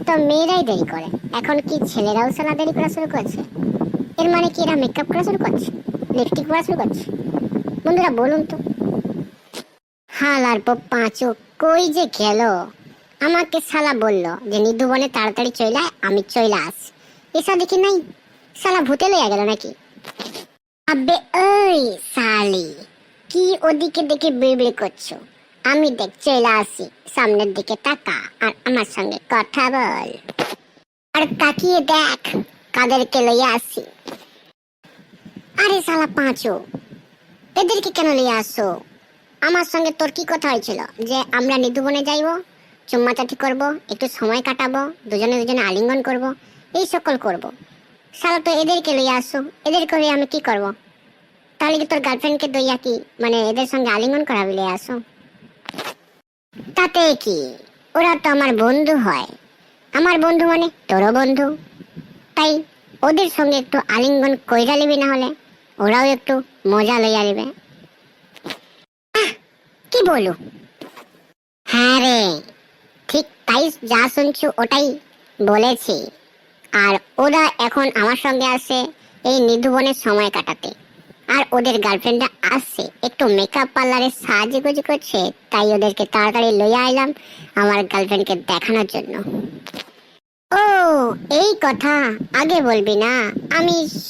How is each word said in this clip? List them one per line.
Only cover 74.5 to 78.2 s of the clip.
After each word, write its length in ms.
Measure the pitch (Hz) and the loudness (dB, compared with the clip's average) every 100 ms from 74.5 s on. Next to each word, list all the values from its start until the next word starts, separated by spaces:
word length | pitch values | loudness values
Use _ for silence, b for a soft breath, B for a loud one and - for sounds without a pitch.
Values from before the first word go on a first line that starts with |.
| - | 0
ওটাই 260 | 233 277 285 294 _ _ _ - | 0 2 0 -2 _ _ _ -2
বলেছি। 580 | 208 208 240 240 - 160 - - _ _ _ _ - 208 | 2 4 4 0 -2 -6 -6 -16 _ _ _ _ -4 2
আর 100 | 202 196 - - | 4 2 -2 0
ওরা 180 | 277 311 311 - 233 | 2 4 2 2 -2
এখন 200 | 277 269 220 | 0 0 2
আমার 180 | 214 254 | 0 0